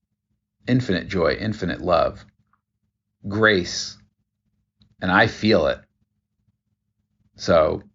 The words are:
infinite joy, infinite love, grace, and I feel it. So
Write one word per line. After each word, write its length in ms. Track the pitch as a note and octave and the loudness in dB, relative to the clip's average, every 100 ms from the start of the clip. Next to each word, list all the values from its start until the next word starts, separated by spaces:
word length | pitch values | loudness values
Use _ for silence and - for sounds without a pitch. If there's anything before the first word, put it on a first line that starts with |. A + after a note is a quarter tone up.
| _ _ _ _ _ _ - | _ _ _ _ _ _ -2
infinite 400 | B2+ B2 F2 - | 0 0 -4 -2
joy, 240 | F#2 D#2 | -2 0
infinite 480 | A#1+ G#2+ G#2 F2 - | 0 -4 -6 -6 -6
love, 460 | F2 E2 C2 - - _ _ _ _ _ _ _ _ _ G2+ | 0 0 0 -4 -18 _ _ _ _ _ _ _ _ _ -6
grace, 720 | G#2+ G#2+ G2 F#2 - - - _ _ _ _ _ _ _ _ _ - | 2 4 4 0 -8 -10 -14 _ _ _ _ _ _ _ _ _ -10
and 80 | F#2 | 0
I 180 | G2 - | 2 2
feel 400 | - G#2+ G2 C#2+ | 0 0 2 2
it. 120 | - _ _ _ _ _ _ _ _ _ _ _ _ _ _ _ - | -4 _ _ _ _ _ _ _ _ _ _ _ _ _ _ _ -10
So 460 | - E2+ D#2+ E2 - | 0 2 2 -2 -10